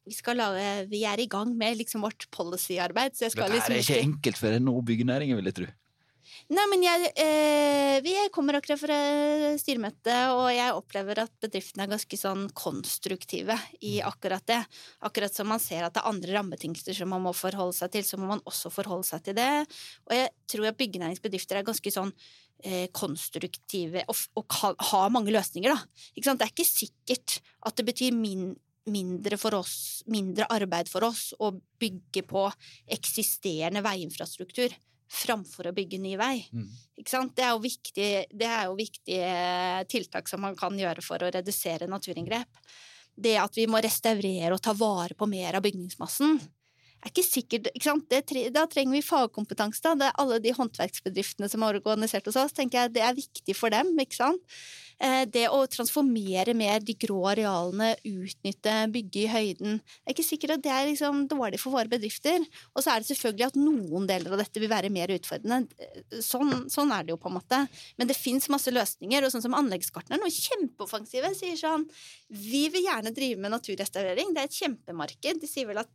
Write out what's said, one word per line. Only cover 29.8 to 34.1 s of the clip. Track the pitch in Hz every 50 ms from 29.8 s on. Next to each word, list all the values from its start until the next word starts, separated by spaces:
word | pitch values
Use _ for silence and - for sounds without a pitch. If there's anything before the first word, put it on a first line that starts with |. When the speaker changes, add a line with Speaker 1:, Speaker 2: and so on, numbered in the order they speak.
| - - - - -
Speaker 1:
mindre | - 220 208 190 190 180 208 214 -
arbeid | 226 214 202 185 170 170 175 -
for | - 185 220
oss | 233 226 - - - - -
å | 220 208 190 185 - _ _ _
bygge | 233 208 185 180 - _ - 190 180
på | - - 196 196 202 - - - - - - _ -
eksisterende | 226 214 - - - 226 208 - - - - 196 160 156 160 170 196 208 202
veiinfrastruktur | 214 196 185 165 170